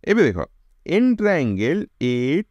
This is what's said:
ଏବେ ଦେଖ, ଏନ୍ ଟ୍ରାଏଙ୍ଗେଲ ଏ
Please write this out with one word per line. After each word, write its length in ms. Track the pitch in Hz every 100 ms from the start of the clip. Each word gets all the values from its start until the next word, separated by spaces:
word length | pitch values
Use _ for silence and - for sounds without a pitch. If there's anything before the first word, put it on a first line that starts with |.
| -
ଏବେ 140 | 214
ଦେଖ, 200 | 147 90 - _ _ _ -
ଏନ୍ 220 | 185 254 220
ଟ୍ରାଏଙ୍ଗେଲ 640 | 208 180 123 98 110 190 - _
ଏ 420 | 123 123 127 165 214